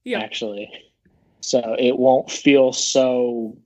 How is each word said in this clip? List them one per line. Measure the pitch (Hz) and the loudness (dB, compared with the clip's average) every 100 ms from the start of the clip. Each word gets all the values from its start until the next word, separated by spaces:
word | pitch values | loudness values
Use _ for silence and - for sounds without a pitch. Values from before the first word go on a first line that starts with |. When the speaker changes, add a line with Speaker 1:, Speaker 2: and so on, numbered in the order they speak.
Speaker 1:
Yeah. | 247 214 | -8 -8
Speaker 2:
actually. | 107 - 110 202 - - _ _ _ _ _ _ | -8 -10 -10 -10 -14 -18 _ _ _ _ _ _
So | - 127 113 113 | -4 -2 -2 0
it | 123 127 | 0 2
won't | 131 131 - | 4 2 0
feel | - 147 139 127 | -2 4 4 4
so | - - 135 127 123 123 117 110 - | 0 -2 0 2 0 -2 -4 -8 -12